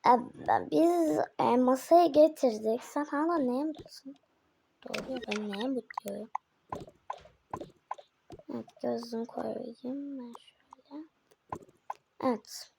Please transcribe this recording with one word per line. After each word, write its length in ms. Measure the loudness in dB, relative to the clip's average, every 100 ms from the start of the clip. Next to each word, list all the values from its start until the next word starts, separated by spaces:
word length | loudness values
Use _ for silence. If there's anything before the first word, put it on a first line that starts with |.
| 6
E, 40 | 4 2 -8 0 0 2
biz, 480 | 4 4 4 2 0 -2 0
e, 180 | 2 4
masayı 540 | 4 2 6 6 8
getirdik. 720 | 8 6 6 0 0 -2 -2
Sen 220 | -4 -6 -2
hala 320 | -2 0 2
neye 260 | 0 0
mutlusun? 520 | -4 -6 -16 -18 -20 -20 _ _ _ _ _ _ -10
Doğru 240 | -10 -8
ya, 80 | -10 -6
ben 240 | -6 -4
neye 160 | -6 -4
mutluyum? 640 | -4 -6 -10 -8 -10 -10 -12 _ _ _ -12 -12 _ _ -16 -16 _ _ -12 -12 _ _ -16 _ _ _ -20 -12
Evet, 120 | -12 -12 _
gözlüğümü 420 | -6 -4 -6 -8 -8
koyayım 960 | -8 -8 -8 -10 -12 -10 -8 -10 -12
ben 140 | -14 -18
şöyle. 640 | _ _ _ -20 _ -18 -18 _ _ _ _ -16 -16 _ _ -14 _ _
Evet. 480 | -2 -2 -6 -18 -18